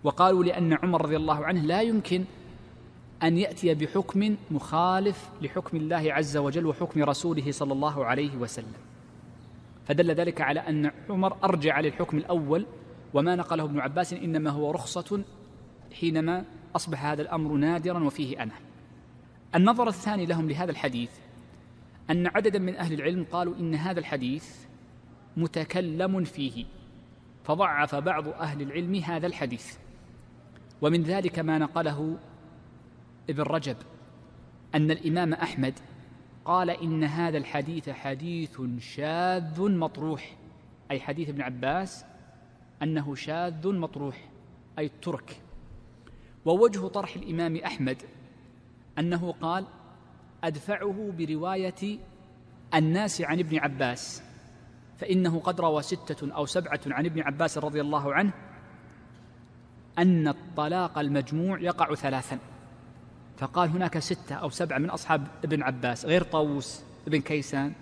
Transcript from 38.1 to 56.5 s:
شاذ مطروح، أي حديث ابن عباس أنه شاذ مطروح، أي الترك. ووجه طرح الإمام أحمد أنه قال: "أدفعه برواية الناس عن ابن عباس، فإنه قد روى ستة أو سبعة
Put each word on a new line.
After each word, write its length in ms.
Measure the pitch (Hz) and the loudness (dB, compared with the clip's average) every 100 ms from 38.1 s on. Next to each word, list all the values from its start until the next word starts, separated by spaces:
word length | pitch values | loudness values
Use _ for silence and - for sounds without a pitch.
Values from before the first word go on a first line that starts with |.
| 135 165 170 156 - 127 120 | -6 -4 -4 -6 -6 -6 -6
شاذ 840 | - - 151 165 180 185 160 156 | -8 -6 -4 0 0 0 -2 0
مطروح، 720 | 202 185 160 - 156 151 - - - - - - - | 2 4 2 -2 -4 -4 -8 -18 -20 -20 -20 -20 -8
أي 80 | 139 | -6
حديث 300 | - 147 151 | -4 -6 -4
ابن 120 | 143 | -4
عباس 640 | 127 127 127 170 190 - - - - - - - - - | -6 -2 0 0 -4 -10 -20 -20 -20 -20 -20 -20 -20 -4
أنه 320 | 147 156 143 135 | 0 0 -2 -6
شاذ 520 | - 160 175 160 180 | -4 -2 -2 -2 -2
مطروح، 640 | 196 160 143 143 127 - - - - - - | 0 -2 -4 -8 -8 -18 -20 -20 -20 -14 -6
أي 60 | 151 | -6
الترك. 560 | - 180 147 - - - - - - - - - - - - 160 | -4 -6 -6 -10 -20 -16 -18 -16 -18 -20 -20 -20 -20 -20 -6 2
ووجه 420 | 180 233 202 190 | 6 6 4 -4
طرح 280 | 202 196 - | -4 -6 -8
الإمام 400 | 185 165 170 160 | -6 -2 -2 -2
أحمد 420 | 147 - 131 135 - - - - - - - - - - | -4 -2 -2 -2 -10 -20 -20 -20 -20 -20 -20 -20 -12 -4
أنه 320 | 170 170 175 165 | -2 -2 -4 -4
قال: 240 | 165 185 190 - - - - - - - | -2 -4 -6 -16 -20 -20 -20 -20 -20 -6
"أدفعه 680 | 160 147 185 202 202 196 208 170 | -6 -4 -4 -2 -2 -4 -6 -4
برواية 840 | 156 156 175 190 185 180 202 214 - - - - - - - 160 | -4 -2 -2 -2 -4 -4 -6 -6 -12 -20 -20 -20 -20 -20 2 4
الناس 460 | 156 175 208 - | 6 4 0 -2
عن 180 | 147 165 | -2 0
ابن 180 | 165 156 | 2 0
عباس، 640 | 143 135 127 123 - - - - - - - - - - | 0 0 -2 -2 -10 -14 -16 -20 -20 -20 -20 -20 -20 -10
فإنه 420 | - 185 180 165 | 2 4 4 2
قد 220 | 180 175 | 0 2
روى 200 | 170 151 | 2 2
ستة 500 | 143 180 - 151 143 | 0 -6 -4 -6 -4
أو 140 | 151 | -4
سبعة 340 | 143 | -2